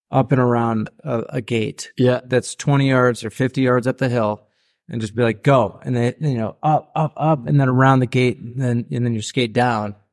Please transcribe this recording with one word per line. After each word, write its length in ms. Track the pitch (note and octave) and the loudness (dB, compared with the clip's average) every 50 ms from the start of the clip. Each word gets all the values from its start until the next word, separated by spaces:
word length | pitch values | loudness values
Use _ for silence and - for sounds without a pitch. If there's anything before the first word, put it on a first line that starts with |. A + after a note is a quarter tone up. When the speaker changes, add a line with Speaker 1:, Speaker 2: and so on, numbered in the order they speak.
| _ - | _ -2
Speaker 1:
up 200 | - C3+ B2+ - | 0 0 2 2
and 80 | D3 C3 | 2 2
around 500 | B2 B2 A#2+ A#2 A#2 A#2 A2+ A2 G#2+ - - _ | 4 4 2 2 2 0 0 -2 -4 -6 -10 _
a, 220 | - D3 B2 A2+ - - | -8 -6 -4 -4 -6 -6
a 100 | - C3 | -8 -8
gate 520 | G#2+ - A#2+ A2+ A2 G#2 - - - - - | -4 -2 -2 -2 -2 -4 -6 -10 -14 -8 -2
Speaker 2:
Yeah. 240 | - B2+ B2 B2+ A#2+ - | 2 2 2 2 0 -2
Speaker 1:
that's 300 | B2 B2+ B2 - - - | -2 -2 -2 -2 -2 -8
twenty 340 | - - D3 C#3+ C#3 C#3 C3+ | -6 -2 0 2 2 2 2
yards 340 | C3 B2+ B2+ B2 A#2+ - - | 2 4 4 2 0 -2 -6
or 60 | G#2+ | -10
fifty 320 | - - C3+ B2 - C#3 | -4 -4 -4 -2 -2 0
yards 240 | C3 B2 B2 B2+ A2+ | 0 2 2 2 0
up 120 | B2+ C3 - | -2 -2 -2
the 100 | C3+ B2+ | -2 -2
hill 360 | A#2+ A#2+ A2 G#2 G#2+ G#2+ _ _ _ _ _ _ _ _ _ - | 0 0 0 0 -2 -4 _ _ _ _ _ _ _ _ _ -12
and 120 | - A#2 | -8 -8
just 140 | A2 G#2 A2 | -8 -6 -2
be 80 | B2 | 0
like, 200 | A#2+ A2+ A2 - | 0 0 0 0
"Go." 380 | - C#3+ C#3 B2+ A2 F#2+ - - | 2 2 4 4 2 0 -4 -8
And 140 | - C3+ B2+ | -6 -4 -2
then, 180 | A#2+ A#2+ B2 - - | 0 -2 -2 -2 -4
you 140 | D#3+ D3 C3 | -4 -4 -2
know, 200 | A2+ A2 G2+ - _ | -2 -4 -6 -6 _
up, 300 | - D3+ D3+ C3 - _ - | -2 0 0 0 -2 _ -4
up, 200 | D3+ D#3 C#3+ - | -4 -4 -4 -4
up, 300 | - C#3+ D#3+ D#3+ C#3 A#2 | -2 0 0 0 0 0
and 120 | D3 D3 C#3+ | 0 2 2
then 100 | C3+ C3 | 2 2
around 300 | B2+ B2+ C3 C3+ C3+ C3 | 4 4 6 6 4 4
the 60 | B2+ | 2
gate, 320 | A#2+ - B2+ B2+ B2 - - | 0 0 0 0 0 0 -4
and 220 | G2 B2 B2 C3 | -8 -12 -8 -4
then, 260 | C3+ B2 A#2+ A#2+ A#2+ - | -2 -2 -2 -2 -4 -4
and 140 | C#3+ B2 A#2+ | -4 -4 -2
then 80 | A#2+ A#2 | -2 -2
you 80 | A2 | -4
skate 300 | G#2+ - - C3 B2 A2+ G#2+ | -6 -6 -4 -2 -2 0 0
down, 400 | A#2+ B2 B2 A#2 G#2+ G#2 G2+ G2 - _ _ | 0 2 2 0 -2 -4 -6 -8 -12 _ _